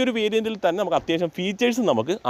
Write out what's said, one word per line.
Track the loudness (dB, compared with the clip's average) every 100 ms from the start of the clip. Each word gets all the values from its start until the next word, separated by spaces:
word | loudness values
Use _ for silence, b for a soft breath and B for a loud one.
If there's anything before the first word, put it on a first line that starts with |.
| 0
ഒരു | 0
വേരിയന്റിൽ | 0 0 -2 0 0
തന്നെ | 0
നമുക്ക് | 0 0
അത്യാവശ്യം | 0 -2 -2 -2
ഫീച്ചേഴ്സ് | -4 0 0 2 2
നമുക്ക് | 2 0 -2